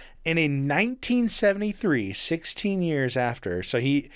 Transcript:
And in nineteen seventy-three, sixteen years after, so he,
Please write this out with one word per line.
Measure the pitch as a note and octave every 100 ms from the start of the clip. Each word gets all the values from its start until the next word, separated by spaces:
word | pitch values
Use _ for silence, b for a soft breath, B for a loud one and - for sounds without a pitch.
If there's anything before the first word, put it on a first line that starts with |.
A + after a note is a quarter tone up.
| B B E3
And | E3
in | D3+ C#3 C#3
nineteen | D3 A3+ B3+ - B3 A3+
seventy-three, | - G#3 G3 G#3 G3+ G3 C3 G2
sixteen | - - E3 - - G3+ F#3+
years | E3+ D3 B2+ C3
after, | A#2+ A#2 F#2+ F2
so | - A#2+
he, | C3+ C#3+ -